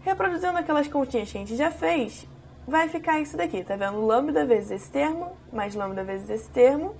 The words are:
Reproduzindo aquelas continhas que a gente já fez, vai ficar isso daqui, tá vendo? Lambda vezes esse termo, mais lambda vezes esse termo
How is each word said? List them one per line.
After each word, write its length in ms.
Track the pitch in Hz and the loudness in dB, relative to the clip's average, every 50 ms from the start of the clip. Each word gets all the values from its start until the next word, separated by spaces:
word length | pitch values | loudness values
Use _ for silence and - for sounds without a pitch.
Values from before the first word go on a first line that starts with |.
Reproduzindo 580 | - 370 381 381 392 381 359 320 339 359 349 349 | 0 0 0 2 2 0 0 0 -2 0 0 0
aquelas 300 | 339 - 311 294 285 294 | 0 2 2 2 2 2
continhas 420 | - 285 269 262 - 240 214 208 - | 0 0 -2 0 0 -2 -2 -2 -6
que 60 | 202 | -10
a 20 | |
gente 160 | 202 208 226 | -8 -6 -2
já 140 | 233 294 330 | 0 0 0
fez, 580 | 330 - 339 320 339 320 240 208 - - - - - - - - - - - | 0 0 0 2 2 2 0 -2 -4 -12 -16 -18 -20 -20 -20 -20 -20 -16 -10
vai 220 | - 269 320 330 320 | 0 2 2 2 2
ficar 300 | 320 339 - 226 - 311 | 0 -4 -2 0 0 0
isso 160 | 302 - - | 0 -4 -2
daqui, 280 | 311 349 339 - 196 180 | -4 -4 -2 -2 -4 -4
tá 120 | - 196 | -4 -4
vendo? 280 | 202 202 196 202 214 220 | -2 -2 -2 -2 0 2
Lambda 400 | 220 220 240 277 302 285 - - | 4 4 4 4 2 2 2 4
vezes 260 | 262 240 214 208 208 | 4 2 2 2 -2
esse 200 | 202 202 - - | -8 -8 -8 -6
termo, 420 | - 277 285 302 320 330 349 349 370 - - - - | -2 0 0 0 0 -2 -6 -10 -12 -16 -18 -10 -6
mais 220 | 220 202 208 202 | -4 -4 -4 -4
lambda 300 | 208 202 190 196 190 190 | -4 -4 -4 -4 -6 -6
vezes 240 | 190 196 196 196 208 | -4 -6 -8 -6 -4
esse 220 | 214 220 220 - | -6 -6 -6 -6
termo 440 | - 254 247 262 277 294 320 381 427 | 4 6 8 8 8 4 0 -4 -6